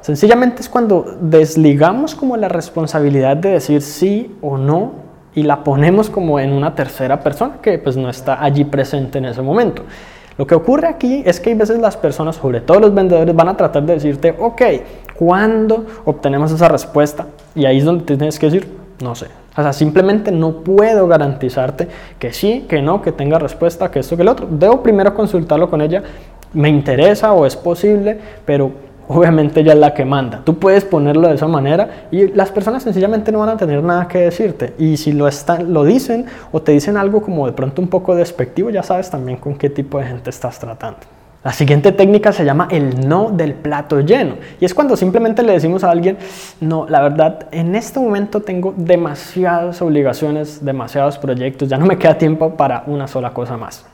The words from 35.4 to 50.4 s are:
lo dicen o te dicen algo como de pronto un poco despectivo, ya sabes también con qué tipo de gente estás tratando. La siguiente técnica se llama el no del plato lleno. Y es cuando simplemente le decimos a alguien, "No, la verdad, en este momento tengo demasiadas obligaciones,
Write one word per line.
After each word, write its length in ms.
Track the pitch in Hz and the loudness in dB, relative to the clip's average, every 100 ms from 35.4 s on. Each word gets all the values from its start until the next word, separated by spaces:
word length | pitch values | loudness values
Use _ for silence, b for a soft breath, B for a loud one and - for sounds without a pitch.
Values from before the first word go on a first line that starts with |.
| - 170 175 | -4 -2 0
lo 100 | 165 | 2
dicen 420 | 147 247 262 233 254 B B | 4 2 2 -4 -6 B B
o 120 | 160 | -6
te 100 | 156 | 2
dicen 240 | 147 147 208 | 2 2 -2
algo 240 | 196 208 | 0 -2
como 240 | 208 170 131 | -2 -4 -4
de 60 | |
pronto 300 | 117 135 139 | -4 -6 -4
un 60 | 185 | -2
poco 260 | 185 185 | -2 0
despectivo, 560 | 180 170 - 127 - 214 | 0 0 -2 -6 -4 -4
ya 120 | 202 | -4
sabes 280 | 170 185 190 | -2 -4 -4
también 280 | 143 127 127 | -8 -8 -8
con 180 | 147 143 | -8 -4
qué 120 | 143 | -4
tipo 300 | 143 135 143 | -4 -6 -6
de 80 | 127 | -6
gente 240 | 123 123 | -10 -12
estás 280 | 123 123 - | -10 -10 -10
tratando. 420 | 117 113 117 107 - _ _ _ | -16 -12 -14 -16 -20 _ _ _
La 80 | 135 | -8
siguiente 400 | 120 143 147 170 | -2 2 4 4
técnica 400 | 190 196 208 208 | 4 4 6 4
se 120 | 190 | 0
llama 240 | 175 156 180 | 0 0 0
el 360 | 175 139 127 131 | 0 -2 -2 0
no 240 | 165 220 | 0 0
del 240 | 190 156 | 0 -2
plato 460 | 135 147 147 196 147 | -4 -6 -6 -2 0
lleno. 360 | 143 240 175 120 B B | 2 2 2 -6 B B
Y 40 | |
es 80 | 180 | -2
cuando 240 | 180 285 202 | 0 0 2
simplemente 460 | 185 185 226 220 | 2 2 0 0
le 100 | 233 | 2
decimos 280 | 185 160 185 | 2 2 0
a 60 | 185 | 0
alguien, 260 | 170 175 196 B B B B | 2 0 -4 B B B B
"No, 260 | 156 160 156 | -4 -4 0
la 140 | 151 | 0
verdad, 460 | 143 151 160 160 - | 2 2 0 0 -12
en 240 | 160 165 | -6 -2
este 240 | 196 233 - | -2 -4 -4
momento 420 | 247 202 202 208 | -2 -2 -4 -6
tengo 320 | 208 185 185 196 | -6 -6 -6 -6
demasiadas 1080 | 170 180 160 139 - 180 180 170 175 170 | 0 2 0 -8 -10 -4 0 0 -2 -4
obligaciones, 840 | 175 147 139 120 151 151 | 0 2 0 -2 -4 -4